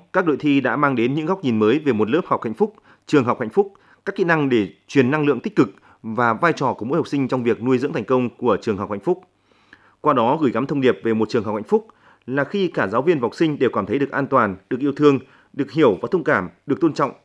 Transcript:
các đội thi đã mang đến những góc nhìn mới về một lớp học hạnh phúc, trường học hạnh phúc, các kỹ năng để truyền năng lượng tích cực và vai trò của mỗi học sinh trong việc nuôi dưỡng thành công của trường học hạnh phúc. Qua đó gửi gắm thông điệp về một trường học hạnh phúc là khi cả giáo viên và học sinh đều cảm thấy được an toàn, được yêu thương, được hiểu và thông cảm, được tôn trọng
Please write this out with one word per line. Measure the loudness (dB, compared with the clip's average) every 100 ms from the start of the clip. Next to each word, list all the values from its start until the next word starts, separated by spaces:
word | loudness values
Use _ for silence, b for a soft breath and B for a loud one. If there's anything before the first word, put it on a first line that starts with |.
| -4
các | -2 0
đội | 0
thi | 2 2
đã | 2 0
mang | 0 2
đến | 0
những | -2 -2
góc | -2
nhìn | 0 2
mới | 2 2
về | 0
một | 0 0
lớp | 0 -2
học | -4
hạnh | -4
phúc, | -2 -2 -4 b b 0
trường | 2
học | 2 -2
hạnh | 0
phúc, | 0 0 b b b -10
các | -4
kỹ |
năng | 0 2 2
để | 2 0 -6 _
truyền | 0 2
năng | 2 0
lượng | -2
tích | -2 0
cực | 0 -2 b b
và | -8 -2 0
vai | 2 0
trò | 0 -2
của | -4 -4
mỗi | -4
học | -2
sinh | -2 -2
trong | -2
việc | -2 -2
nuôi | 0 0
dưỡng | 0
thành | -4 -2
công | 0 0 -2
của | -2 0
trường | -2 -4
học | -6
hạnh | -6
phúc. | -2 -4 -6 b b b b b b b
Qua | 0
đó | 2 2 2
gửi | 0
gắm | 0 -2
thông | 0
điệp | 2 2
về | 0
một | 0 0
trường | -2
học | -2 -6
hạnh |
phúc | -2 -2 -2 b b b -8
là | -4
khi | -4 -2 -2
cả | -2 -2
giáo | 0
viên | 0 0
và |
học | -2 0
sinh | -2 2
đều | 0
cảm | 0 -2
thấy | -2
được | -2
an | -2 0
toàn, | 2 0 -2 -8
được | -4
yêu | -4
thương, | 2 4 4 -2 b b
được | -8 -6
hiểu | 2 2 2
và | 0
thông | -2
cảm, | 0 0 -2 -10 -6
được | -2
tôn | 0
trọng | 0 -4 -6